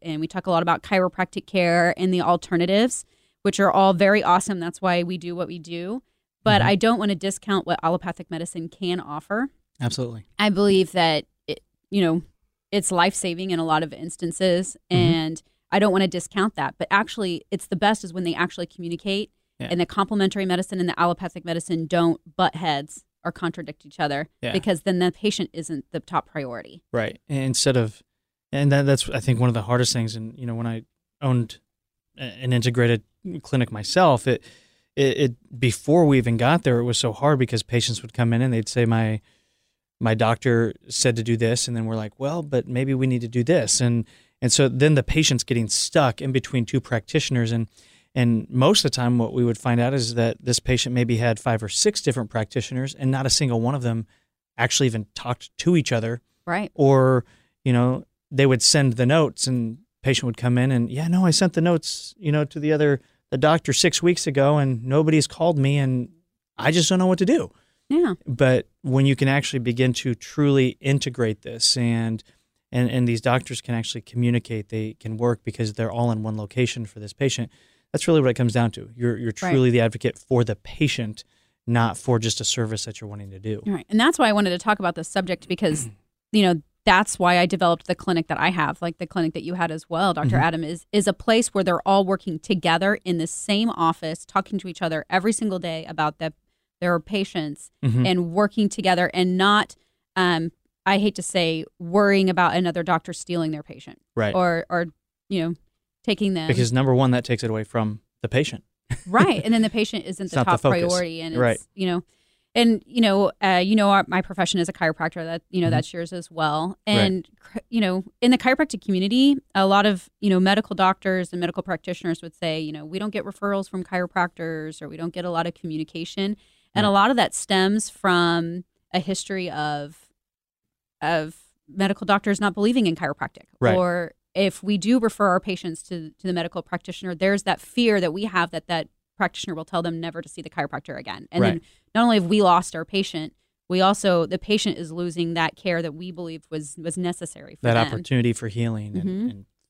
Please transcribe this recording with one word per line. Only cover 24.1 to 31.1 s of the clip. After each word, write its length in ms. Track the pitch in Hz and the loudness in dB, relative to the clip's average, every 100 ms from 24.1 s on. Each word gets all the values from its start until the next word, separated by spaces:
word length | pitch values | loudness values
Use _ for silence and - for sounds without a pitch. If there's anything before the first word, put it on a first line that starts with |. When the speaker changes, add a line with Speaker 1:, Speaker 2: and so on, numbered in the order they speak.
| 143 151 _ | -2 -6 _
Speaker 2:
Yeah. 100 | 123 | -4
Speaker 1:
because 300 | 190 208 170 | -2 -2 -2
then 160 | - 180 | 0 0
the 120 | 180 | 0
patient 380 | - 208 - 185 | 0 -4 -2 -6
isn't 320 | - 160 151 - | -8 -10 -10 -8
the 60 | 165 | -12
top 260 | - 170 - | -6 -6 -6
priority. 540 | 156 131 117 - 170 _ | -8 -8 -10 -14 -20 _
Speaker 2:
Right. 260 | 120 110 - - | -4 -4 -6 -6
And 140 | 139 | -4
instead 300 | 135 127 143 127 | -2 0 2 2
of, 260 | 110 - _ _ _ _ _ | 0 -4 _ _ _ _ _
and 180 | 143 143 | 0 4
that, 120 | 139 | 4
that's, 240 | 139 139 - | 4 2 0
I 100 | 139 | -4
think, 200 | 110 117 | 0 2
one 80 | 123 | 2
of 60 | |
the 80 | 117 | 0
hardest 300 | 101 123 123 | 0 0 0
things. 200 | 123 110 | -2 -4
And, 240 | 113 110 123 | -8 -12 -12
you 60 | |
know, 100 | 120 | -10
when 120 | 113 117 | -6 -6
I 160 | 113 113 _ _ | -8 -12 _ _